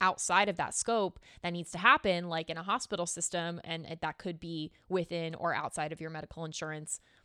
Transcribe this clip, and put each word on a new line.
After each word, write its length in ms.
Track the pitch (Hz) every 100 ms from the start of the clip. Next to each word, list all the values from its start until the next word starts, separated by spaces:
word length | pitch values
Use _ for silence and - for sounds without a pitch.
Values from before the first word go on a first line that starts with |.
outside 480 | 185 - - 180 202
of 80 | 175
that 180 | 143
scope 460 | - - 233 190 - - -
that 100 | 175
needs 180 | 175 165
to 80 | 175
happen, 500 | 214 302 202 175 175
like 220 | 165 165
in 60 | 160
a 80 |
hospital 420 | 180 233 - 190 175
system, 540 | - - 175 170 170
and 240 | - 165 156
it, 140 | 165
that 180 | 156 -
could 220 | 190 165
be 320 | 170 165 151 _ -
within 480 | 180 170 170 165 165
or 180 | 170
outside 380 | 143 147 - 151
of 80 | 160
your 100 | 160
medical 340 | 156 147 -
insurance, 560 | 160 156 156 156 156 - _ _